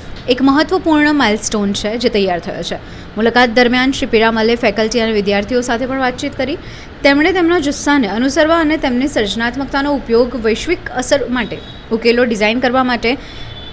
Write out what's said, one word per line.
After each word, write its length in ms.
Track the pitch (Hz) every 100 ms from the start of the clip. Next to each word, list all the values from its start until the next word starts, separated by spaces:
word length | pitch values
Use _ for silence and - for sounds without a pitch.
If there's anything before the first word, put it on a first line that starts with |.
| - - -
એક 140 | 247
મહત્વપૂર્ણ 720 | 269 277 311 370 330 302 294
માઇલસ્ટોન 580 | 294 226 220 - 220 202
છે, 240 | 196 208 233
જે 120 | 233
તૈયાર 300 | 208 190 175
થયો 240 | 185 -
છે. 120 | 175 190 - - - 202
મુલાકાત 340 | 226 240 254
દરમિયાન 420 | 226 240 254 262
શ્રી 140 | 269 247
પીરામલે 480 | 226 226 226 220
ફેકલ્ટી 460 | 233 220 208 220 233
અને 120 | 226
વિદ્યાર્થીઓ 480 | 214 196 202 208 247
સાથે 260 | 247 233 254
પણ 120 | 269
વાતચીત 380 | 254 254 285 -
કરી. 220 | 262 339 - - - -
તેમણે 300 | 277 285 330
તેમના 260 | 370 330 349
જુસ્સાને 500 | 285 277 294 285 202
અનુસરવા 520 | 208 269 - 214 330
અને 160 | 294 311
તેમની 320 | 285 247 285
સર્જનાત્મકતાનો 840 | 294 202 226 240 254 269 277 285
ઉપયોગ 420 | 285 220 233 247 254
વૈશ્વિક 420 | 220 226 311 349 -
અસર 400 | 254 262 277 240
માટે 300 | 247 202 160 - - -
ઉકેલો 320 | 226 233 240
ડિઝાઇન 360 | 247 214 214 240
કરવા 240 | 247 254
માટે 320 | 254 240 226 277 - - - - -